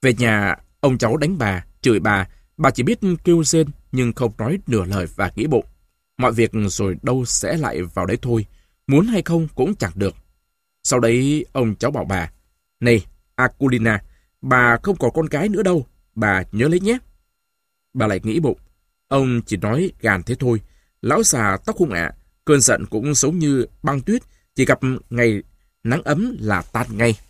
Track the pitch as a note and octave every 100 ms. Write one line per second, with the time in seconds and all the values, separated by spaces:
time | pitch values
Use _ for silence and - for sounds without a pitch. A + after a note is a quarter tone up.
0 | C3 A#2+ A#2+ G#2+ G2+ E2+ _ _ C#3+ B2+
1 | A#2 C#3+ D3 F#3 A2+ F#2 - _ C3 G#2+
2 | E2+ G2+ F#2+ _ _ - C#3+ - B2 A#3
3 | G3 E3+ - E3+ D3+ E3 D3+ C#3+ _ C3
4 | B2 A2+ B2 G#2 A#2 F3+ - A2+ F2 G2
5 | E2+ - F#2+ F2+ C3+ - - _ _ _
6 | _ _ B2 A2+ A2+ A2 G#2 - G2+ F2
7 | - B2+ B2 - F#2+ D#3+ C#3+ B1+ F2 F#2
8 | F#2 G#2+ B2 A#2 G#2+ _ _ _ - C#3
9 | G#3+ A3 - E3 D#3+ - C3+ G#3 G2 F2+
10 | G2 - _ _ _ _ _ _ - C3
11 | A#2+ A#2+ C3+ D3+ - C3+ A#2+ G2+ A#2+ C#3+
12 | F2 F#2+ D#2+ _ _ _ _ _ A#2+ A#2
13 | - _ _ - B2+ - C#3 B2 A2+ G#2+
14 | - _ _ _ C3 B2+ A#2+ A#2 - F#3
15 | B2+ C3+ D#3 D3 G3 G3 F#3 F3 B2+ _
16 | _ - G#2+ F#2+ F2+ G#2 C3 F3 G3 F3
17 | - _ _ _ _ _ _ _ _ C3
18 | A2 F#2+ G#2+ A#2+ D3+ - - _ _ _
19 | _ C#3 C3+ A#2+ - G#2 G#2 B2 F#3 -
20 | A2+ F#2+ E2 B2+ C3 A2+ - _ _ _
21 | G#2 D#3 A3+ C3+ G#2+ F#2+ - A3 E3+ F2+
22 | E2 - _ _ - C#3+ A#2+ A2+ G2+ A2
23 | C3 D3 D#3+ F3 D#3 C3+ A2+ - B2 C#3
24 | B2+ A#3 - _ _ - C3 C3+ C3 B2+
25 | - A#2+ A#2+ G#2 - _ _ _ A2+ C3+
26 | - D3 A#3 A#3 G#2+ G2 E2 - B2 G#2
27 | A#2 A2 -